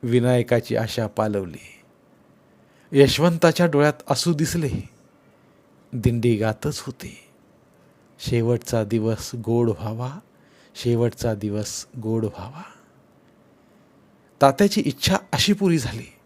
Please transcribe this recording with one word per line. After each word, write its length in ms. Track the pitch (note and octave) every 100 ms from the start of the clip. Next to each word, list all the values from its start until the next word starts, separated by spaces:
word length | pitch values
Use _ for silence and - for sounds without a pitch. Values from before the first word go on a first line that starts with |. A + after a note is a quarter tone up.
विनायकाची 720 | B2 B2 A#2+ B2 A#2 A#2+ A2+ A#2
आशा 300 | A2+ - A2
पालवली. 720 | - G#2+ G2+ F#2 D2 - - _ _ _ _ _ _ _ _ _ _ _
यशवंताच्या 720 | C#3 C#3 - E3 E3+ E3+ D#3 F3
डोळ्यात 360 | C#3+ D3 D3 -
आसू 240 | C3 -
दिसले. 680 | D#3 D#3+ E3+ D3+ - - _ _ _ _ _ _ _ _ _ _
दिंडी 440 | B2+ A2+ A#2+ A#2+ A2
गातच 440 | A2 A2 D3 D3
होती, 360 | - B2+ - - _ _ _ _ _ _ _ _ _ _
"शेवटचा 680 | - A#2+ A2+ A#2+ - A#2
दिवस 460 | G#2 A2+ A2 A2 -
गोड 360 | A#2+ A2+ A#2 A#2+
व्हावा, 480 | G#2 F#2 A2 B2+ D3+ - _ _ _ _
शेवटचा 600 | - B2 A#2+ A#2+ - A#2+
दिवस 520 | G#2+ G#2 G#2 G#2 - - C3
गोड 220 | A2 A2+
व्हावा." 380 | A2 - G2 D3 F#3+ - _ _ _ _ _ _ _ _ _ _ _ _ _ _ _ _
तात्याची 400 | C3+ C3+ G3+ G#3 -
इच्छा 300 | C3 - F#3 -
अशी 200 | - -
पुरी 260 | G3+ G3 E3
झाली. 340 | A#2 G#2+ F#2+ -